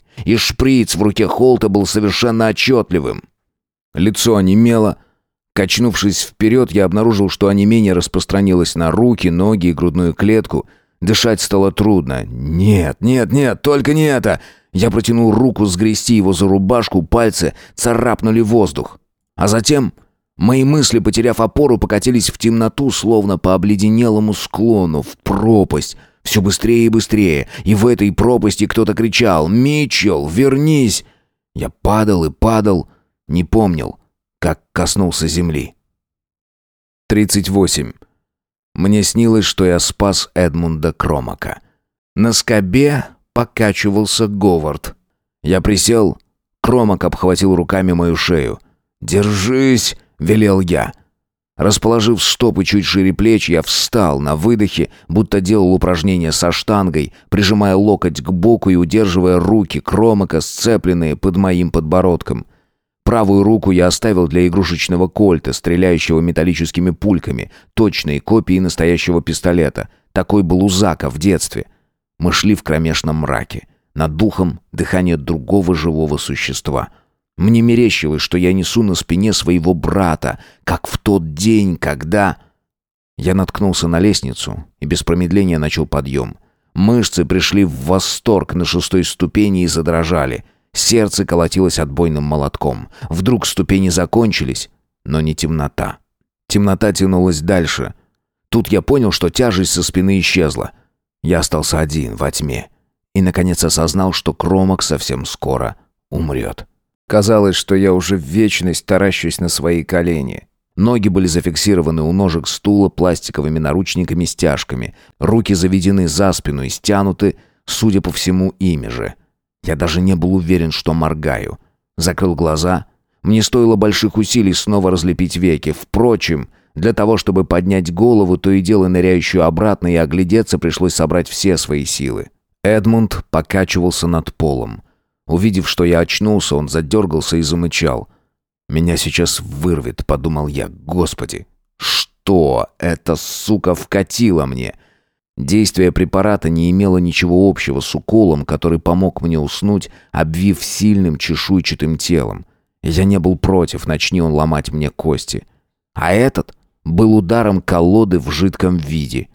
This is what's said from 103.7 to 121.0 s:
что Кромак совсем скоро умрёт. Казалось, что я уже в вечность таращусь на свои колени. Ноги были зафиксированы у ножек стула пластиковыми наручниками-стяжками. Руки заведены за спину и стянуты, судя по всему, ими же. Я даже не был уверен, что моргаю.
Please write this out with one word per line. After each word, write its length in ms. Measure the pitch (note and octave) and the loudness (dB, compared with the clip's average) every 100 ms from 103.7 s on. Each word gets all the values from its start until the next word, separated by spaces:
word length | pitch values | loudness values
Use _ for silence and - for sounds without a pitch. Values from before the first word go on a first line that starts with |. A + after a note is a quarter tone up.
| - D#2+ F#2 F#2 | 0 0 0 -2
что 220 | - - | -2 -4
Кромак 480 | D#2 E2 F#2+ F#2+ F#2 | -4 0 2 2 0
совсем 420 | - D2 - C2 | -2 -4 -4 -8
скоро 520 | C2 - C2+ B1+ A#1+ - _ _ _ | -8 -8 -6 -4 -6 -10 _ _ _
умрёт. 560 | E2 D#2 C2 G#1+ - - _ _ _ - | -6 -4 -4 -6 -10 -16 _ _ _ -2
Казалось, 480 | G#2+ G2+ G#2+ G2+ | 2 4 4 4
что 220 | F2 - G2 | 2 0 2
я 160 | G2 | 4
уже 240 | F2+ F2+ G2 | 2 0 -4
в 60 | |
вечность 640 | C#2 F#2 A2 - F2+ E2 | -2 0 0 0 -2 -4
таращусь 540 | - F#2+ G2 F2+ E2+ - | -2 0 0 0 -4 -4
на 100 | F2 | -4
свои 360 | - E2 E2+ | -2 -2 -2
колени. 640 | D2+ F2+ F2 D#2+ C2 G1+ - _ _ - | -2 -2 0 -2 -4 -10 -18 _ _ -2
Ноги 320 | G#2+ A#2+ G2+ | 0 2 2
были 200 | F#2 F2+ | 2 2
зафиксированы 760 | E2+ F2 D#2+ G#2 F#2 D#2 D#2+ | 0 -2 -2 0 2 2 0
у 80 | D#2 | 0
ножек 380 | F#2 G2 E2 - | 0 0 -2 -6
стула 400 | - G2+ G2+ G2 | -4 0 2 2
пластиковыми 720 | - F2+ D#2+ - - D2 D#2+ | 2 0 0 -4 -6 -4 -2
наручниками-стяжками. 1400 | D2+ E2 F#2+ F2 E2+ E2 E2 - E2 C2+ - B1+ A1+ - _ _ | -2 -2 -2 -4 -4 -2 -4 -2 -2 -2 -6 -10 -10 -14 _ _
Руки 340 | E2 A2+ G#2 | 0 0 0
заведены 540 | F#2+ F2+ F#2+ F2+ G2 F2 | 0 2 2 2 2 0
за 240 | D2+ G2 | 0 0
спину 320 | F2 - C#2+ | 0 -4 -6
и 40 | C2 | -6
стянуты, 680 | - - G2+ G2 F2+ G2 - _ _ | -6 -2 0 0 0 0 -2 _ _
судя 360 | - - A2+ G2 | -12 -2 0 0
по 100 | F2+ | -2
всему, 440 | - - F#2 F#2+ - | -4 -2 0 -2 -2
ими 300 | F#2+ D#2 A1 | -2 -2 -4
же. 260 | A#1+ G1+ - _ _ _ _ | -8 -10 -12 _ _ _ _
Я 120 | - D#2+ | -6 -4
даже 240 | E2+ E2+ | -2 0
не 140 | F#2 | 0
был 200 | F2+ F2+ | 0 0
уверен, 360 | F#2+ E2 F2+ E2 | 0 2 2 0
что 220 | - - | -4 -4
моргаю. 640 | E2 | -2